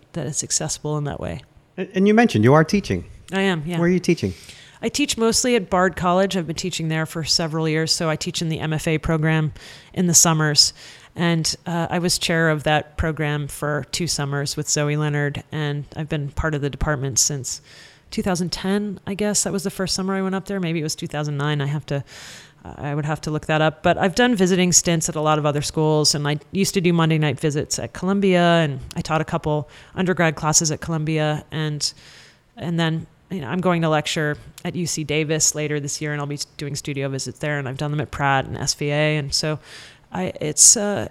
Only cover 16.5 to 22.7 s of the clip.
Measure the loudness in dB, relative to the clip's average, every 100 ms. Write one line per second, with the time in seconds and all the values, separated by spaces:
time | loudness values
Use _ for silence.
16.5 | -2 -4 -2 -2 -2 -2 -2 -2 -4 -8
17.5 | -10 -14 -20 -20 -20 _ -4 -2 0 -2
18.5 | -4 -2 0 -2 -6 -8 -2 0 0 -2
19.5 | -2 -4 -4 -4 -2 -2 -2 -2 -2 -4
20.5 | -4 -2 -2 -2 -6 -6 -4 -4 -2 0
21.5 | 0 -2 -4 -2 -4 -6 -14 -18 -20 -20
22.5 | _ -16